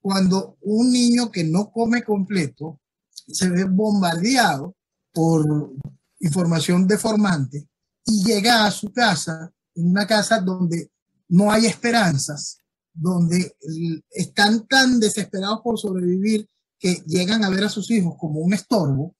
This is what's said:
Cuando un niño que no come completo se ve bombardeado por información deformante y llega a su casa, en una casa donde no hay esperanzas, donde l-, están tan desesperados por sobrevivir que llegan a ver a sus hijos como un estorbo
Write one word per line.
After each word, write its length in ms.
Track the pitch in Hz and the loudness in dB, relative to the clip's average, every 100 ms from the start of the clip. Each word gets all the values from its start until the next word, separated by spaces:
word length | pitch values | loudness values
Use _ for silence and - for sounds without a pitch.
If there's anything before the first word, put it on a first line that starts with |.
Cuando 580 | 196 196 185 190 - - | -2 0 2 0 -2 -12
un 320 | 196 214 254 | -4 0 2
niño 380 | 247 240 240 233 | 4 2 2 0
que 140 | 190 | -2
no 260 | 160 165 208 | -2 -2 -2
come 340 | 226 233 240 | -2 0 -2
completo 760 | 226 208 185 202 143 - 156 - _ _ _ | -2 -2 -2 -2 -4 -6 -14 -14 _ _ _
se 340 | - - - 185 | -20 -12 -2 0
ve 160 | 175 | 0
bombardeado 1120 | 190 185 214 208 180 165 202 262 208 143 156 - _ _ _ | 0 0 2 0 0 0 0 2 2 0 -6 -16 _ _ _
por 320 | - 160 165 151 151 147 139 - - _ _ | -2 2 2 2 0 -4 -12 -16 -18 _ _
información 680 | 185 147 170 165 151 175 190 | -4 0 0 0 0 2 2
deformante 840 | 208 226 214 208 165 131 143 147 _ _ _ | 2 0 0 2 0 -4 -8 -14 _ _ _
y 180 | - 214 | -2 0
llega 440 | 190 214 202 233 208 | 2 2 2 4 2
a 40 | |
su 220 | - 202 | -2 -8
casa, 580 | - 233 165 - 160 170 _ _ | 0 0 0 -4 -10 -12 _ _
en 140 | - 170 | -4 0
una 180 | 185 202 | 0 2
casa 340 | 214 202 226 | 0 2 0
donde 520 | 180 185 180 165 - _ _ _ _ | 0 -2 -2 -2 -8 _ _ _ _
no 220 | 175 208 | 4 4
hay 140 | 214 | 4
esperanzas, 960 | 226 - 240 233 185 139 - 147 - - _ _ _ | 2 0 0 2 2 0 -4 -8 -12 -16 _ _ _
donde 640 | 165 160 180 170 175 180 _ | -6 -2 0 2 0 -2 _
l-, 420 | - 160 165 160 _ | -12 -6 -6 -6 _
están 560 | 202 175 - 208 226 214 | -8 -6 0 2 2 2
tan 340 | 269 262 247 | 2 4 4
desesperados 600 | 214 214 196 196 196 220 | 2 -2 -6 -6 -4 -4
por 140 | 240 220 | -4 -4
sobrevivir 680 | 208 185 180 185 202 220 214 _ _ _ | -4 -4 -2 0 0 -2 -4 _ _ _
que 240 | 185 175 - | -2 -2 -2
llegan 360 | 175 180 220 | -2 0 0
a 60 | 202 | 0
ver 160 | 185 | 0
a 60 | 208 | -2
sus 200 | 214 185 | -4 -2
hijos 240 | 233 175 - | 0 0 -4
como 200 | 165 151 | -6 -2
un 120 | 170 | 0
estorbo 640 | 208 - 226 151 135 160 _ | -2 0 0 0 -2 -4 _